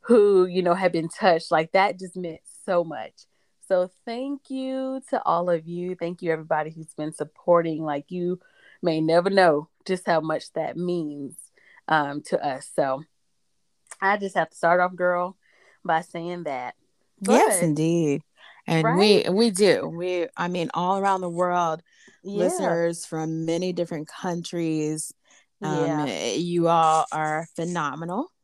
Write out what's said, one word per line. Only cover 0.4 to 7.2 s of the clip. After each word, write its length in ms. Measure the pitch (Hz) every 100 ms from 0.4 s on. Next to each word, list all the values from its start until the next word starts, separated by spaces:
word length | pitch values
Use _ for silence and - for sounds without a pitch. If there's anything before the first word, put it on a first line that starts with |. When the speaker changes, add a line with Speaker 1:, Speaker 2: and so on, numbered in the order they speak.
| 185
Speaker 1:
you 160 | 180
know, 120 | 180
have 160 | 175 190
been 160 | 170 165
touched, 440 | - 208 165 -
like, 200 | 165 160
that 260 | 190 196 185
just 180 | 185 185
meant 240 | 175 160 _ - -
so 160 | 180
much. 300 | 170 139 110 _ _ _ _ _ _
So 240 | 185 180 _
thank 460 | - 233 269 277 _
you 500 | 262 262 262 262 262 -
to 140 | 269
all 240 | - 165 180
of 180 | 170 160
you. 280 | 175 180
Thank 260 | 185 170 175
you, 100 | 175
everybody 380 | 160 160 156 156
who's 220 | 160 156 -
been 160 | 151
supporting. 680 | 156